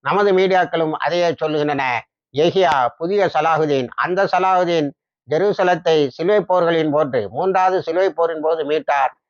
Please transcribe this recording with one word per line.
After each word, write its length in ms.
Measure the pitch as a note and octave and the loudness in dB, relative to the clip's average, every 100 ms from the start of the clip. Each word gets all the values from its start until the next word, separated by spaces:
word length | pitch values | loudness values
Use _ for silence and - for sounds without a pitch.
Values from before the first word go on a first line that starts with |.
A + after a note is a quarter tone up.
நமது 320 | C#3 F3+ G3+ | -2 0 2
மீடியாக்களும் 600 | F#3 F#3+ F#3 E3+ E3 D#3+ | 2 2 2 0 0 -2
அதையே 420 | D#3 C#3+ F3 E3+ D#3 | -2 -4 0 -2 -2
சொல்லுகின்றன, 540 | D#3 D3+ D3 C#3+ C3 A#2+ - _ _ | -4 -2 -2 -2 -2 -4 -6 _ _
"யெஹியா 540 | C3 E3 E3+ F3+ C#3+ A#2+ - | 0 0 2 2 2 0 -2
புதிய 340 | E3 G3+ F3+ | -4 0 0
சலாகுதீன்." 540 | D#3 D#3 D#3 D#3 C#3 A#2+ | 0 0 0 0 0 -2
அந்த 400 | - D3+ F3+ F#3+ F#3 | -6 -4 -2 0 0
சலாகுதீன் 540 | F#3+ F#3 F3+ E3+ D3 - _ _ _ | 2 2 2 0 -2 -6 _ _ _
ஜெருசலத்தை 800 | D3+ G3 G3 F#3 F3 E3+ D#3+ C#3+ | -2 0 0 0 0 2 2 0
சிலுவை 320 | - E3+ G#3+ | -2 0 0
போர்களின் 500 | F3+ F3+ E3+ E3 D#3 | 2 0 2 0 0
போன்று, 380 | D3 D3+ B2 G2+ | 0 0 -2 -4
மூன்றாவது 520 | A#2+ F#3 F#3+ F#3 F#3 | -4 -2 2 2 0
சிலுவை 280 | D#3 E3 F#3+ | -2 0 0
போரின் 300 | D#3 E3 D#3+ | 0 -2 -2
போது 240 | D#3 E3 | -2 -2
மீட்டார். 560 | C#3+ D#3 D3 C#3+ C3+ - _ | -2 -2 0 0 0 -4 _